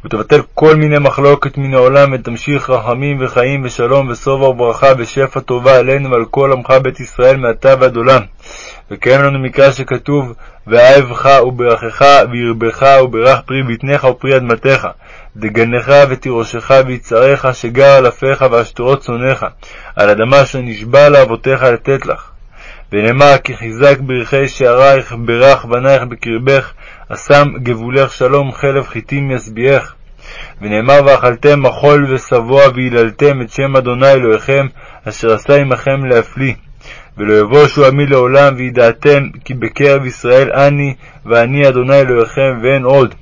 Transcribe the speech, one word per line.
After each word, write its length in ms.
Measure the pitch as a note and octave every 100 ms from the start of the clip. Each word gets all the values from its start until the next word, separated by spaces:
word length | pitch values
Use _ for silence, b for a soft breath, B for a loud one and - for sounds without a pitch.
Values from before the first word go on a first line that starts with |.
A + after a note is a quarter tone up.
| -
ותבטל 360 | A2 G#2+ D3 -
כל 220 | - D#3 D#3
מיני 240 | D3+ D3
מחלוקת 580 | C#3 C#3 C#3+ C#3+ C#3+ C#3+
מן 160 | C#3
העולם, 400 | C3 B2+ C#3 C#3
ותמשיך 560 | C3 A2+ A#2 - C#3+ C3+
רחמים 480 | B2+ A2 A#2+ C#3+ C#3
וחיים 420 | B2+ B2 B2 C#3
ושלום 440 | B2+ A2+ A#2+ C#3 C3+
ושובע 400 | A#2 - C3+ C3+
וברכה 400 | B2 A#2+ A2+ C#3 B2+
ושפע 420 | A#2 - C3+ C3+
טובה 380 | - B2 B2 C3
עלינו 340 | B2+ C#3 C3+
ועל 140 | A#2+ A2+
כל 260 | - C#3
עמך 200 | C3 A#2+
בית 280 | C3 C3 -
ישראל 380 | - - B2+ C3+
מעתה 360 | B2 A2+ C3+ C3
ועד 160 | C3 A#2
עולם. 260 | A#2+ C3 G2+ - B B B B _
וקיים 300 | G2+ A#2+ C3+
לנו 180 | C#3 C#3
מקרא 320 | C3 B2+ C#3
שכתוב, 600 | C3 C3 B2+ - D3 B2+ A2+ b b -
"ואהבך 720 | A#2 B2 C#3 B2+ A#2+ C3+ C#3 B2
וברכך 760 | B2 A#2+ A2+ A2+ - C#3+ C#3 B2
וירבך 680 | A#2+ A#2+ A2+ A2+ - C3+ C#3
וברך 380 | C3 A2+ B2 B2+
פרי 220 | - C3
בטנך 400 | C3 A#2 C3+ C#3+
ופרי 340 | C3 B2 C3+ C3+
אדמתך, 500 | B2 A2+ C3+ C3 G2+ - b b b G#2+
דגנך 560 | G#2+ G#2+ A2+ B2 A#2 C#3+ C#3
ותירושך 600 | B2+ C3+ A#2 A2 A#2 - C3+ C3
ויצהריך, 600 | B2 - A2+ C3 C#3 C3
שגר 380 | B2 A#2+ A#2+ C#3
על 160 | C#3 B2+
אפיך 380 | - C3+ C3+ C3
והשתרות 500 | A#2 A2+ - B2 C#3
צונך, 440 | - A#2+ B2+ C3 F#2+ - B B B -
על 140 | G2+
אדמה 320 | G#2 A2+ C#3
אשר 180 | C3+ C3+
נשבע 480 | B2 G#2+ A2 C3+ D3
לאבותיך 540 | C#3+ C3 A#2 C3 C3+
לתת 420 | B2+ A#2 - C3+ -
לך". 280 | - - - - B B B -
ונאמר, 440 | G2+ A2 B2+ C#3+ C3+
"כי 120 | - A#2
חיזק 440 | A2+ A2 C#3+ C#3+
ברכי 480 | C3 B2+ A#2 C3+ C3+
שעריך, 680 | - B2+ B2 C3+ C#3 A#2 A#2+ A2+
ברך 400 | A#2 C3 C3 A2+
בנייך 380 | A#2+ C3+ C3+
בקרבך, 720 | B2 A#2+ A#2 A2+ C3 C#3 - - B B B
אשם 380 | G#2 - C#3+ C#3+ B2+
גבולך 500 | B2 A#2 A#2 C3 C3+
שלום, 380 | - B2+ C#3 C3+
חלב 360 | A2+ C#3 C#3 B2+
חיטים 440 | A#2 - C#3 C#3
ישביעך". 640 | B2+ G#2+ G#2+ B2+ C3+ - - - - B B B -
ונאמר, 400 | G#2 G#2+ A#2+ C#3+ C#3
"ואכלתם 580 | C3 B2 A2+ D3 C#3+
מחול 500 | C3 A2+ C#3+ D3 C#3+
ושבוע, 500 | C3 - B2 A2+ C3+ C#3 B2
והיללתם 680 | B2+ A#2+ A2+ G#2+ D3 C3+
את 80 | A#2+
שם 260 | - C3+ C3+
אדוני 360 | B2 B2 C3+
אלוהיכם, 560 | C3+ A#2+ G#2+ A2+ C#3 C3+ B B B
אשר 300 | - - A#2
עשה 220 | G#2+ - C#3+
עמכם 500 | C#3 A#2+ - C3+ C3
להפליא. 480 | A#2+ A2 - C3+ - - - B B B -
ולא 160 | G#2+
יבושו 520 | G#2+ G#2 C#3+ D3 D3 C3+
עמי 200 | C3+ C#3+
לעולם, 480 | C#3 B2 C#3 C#3+ C3
וידעתם 680 | B2+ B2 A#2 A#2 D3 C#3+ C#3 - -
כי 80 |
בקרב 520 | B2+ A2+ - C#3+ C#3 B2+
ישראל 460 | - B2 B2+ C3+
אני, 420 | - C#3+ C#3+ C#3+ B2+ b b G#2
ואני 420 | A#2 A#2+ C#3 C#3
אדוני 340 | B2+ B2+ C#3
אלוהיכם, 580 | C3+ A#2+ A2+ - C3+ B2
ואין 200 | A#2 C#3
עוד. 320 | B2+ C#3 A#2+ -